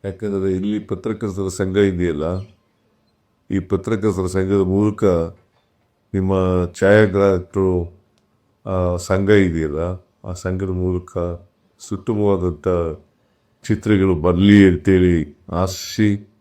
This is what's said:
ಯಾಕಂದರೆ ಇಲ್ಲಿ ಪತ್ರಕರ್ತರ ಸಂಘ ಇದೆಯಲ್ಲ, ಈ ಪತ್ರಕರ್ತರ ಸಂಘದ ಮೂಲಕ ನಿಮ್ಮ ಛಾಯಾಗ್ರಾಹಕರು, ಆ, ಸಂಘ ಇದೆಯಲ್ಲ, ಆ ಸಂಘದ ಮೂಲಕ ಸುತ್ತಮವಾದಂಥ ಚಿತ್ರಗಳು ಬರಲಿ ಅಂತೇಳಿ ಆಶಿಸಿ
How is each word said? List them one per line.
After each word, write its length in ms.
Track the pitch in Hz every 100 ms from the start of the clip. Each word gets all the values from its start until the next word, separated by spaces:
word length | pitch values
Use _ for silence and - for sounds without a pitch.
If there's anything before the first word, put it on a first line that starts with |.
| 98
ಯಾಕಂದರೆ 460 | 95 107 98 95
ಇಲ್ಲಿ 280 | 92 101 104
ಪತ್ರಕರ್ತರ 680 | 101 92 110 107 107 92 95
ಸಂಘ 300 | 90 95 95
ಇದೆಯಲ್ಲ, 640 | 101 90 87 73 78 95 98 _ _ _ _ _ _ _ _ _ _
ಈ 80 | 98
ಪತ್ರಕರ್ತರ 640 | 92 98 110 110 107 95 92
ಸಂಘದ 360 | 95 95 98
ಮೂಲಕ 420 | 92 95 104 104 104 85 82 - _ _ _ _ _ _ _
ನಿಮ್ಮ 200 | 98 95 95 92 90 87
ಛಾಯಾಗ್ರಾಹಕರು, 1120 | - 113 107 107 95 98 92 90 101 95 90 85 - _ _ _ _ _ _ -
ಆ, 320 | 92 90 87
ಸಂಘ 320 | - 95 98
ಇದೆಯಲ್ಲ, 500 | 104 95 80 78 73 87 90 _ _ 101
ಆ 80 |
ಸಂಘದ 360 | 90 92 92 95
ಮೂಲಕ 480 | 90 92 90 90 90 87 87 - _ _ _
ಸುತ್ತಮವಾದಂಥ 880 | - 98 - 107 104 98 90 73 95 87 85 76 _ _ _ _ _ _ -
ಚಿತ್ರಗಳು 480 | 107 - 104 95 87
ಬರಲಿ 520 | 85 87 101 101 98
ಅಂತೇಳಿ 800 | 90 98 92 90 87 76 - -
ಆಶಿಸಿ 840 | 87 92 95 - - 107 101 - _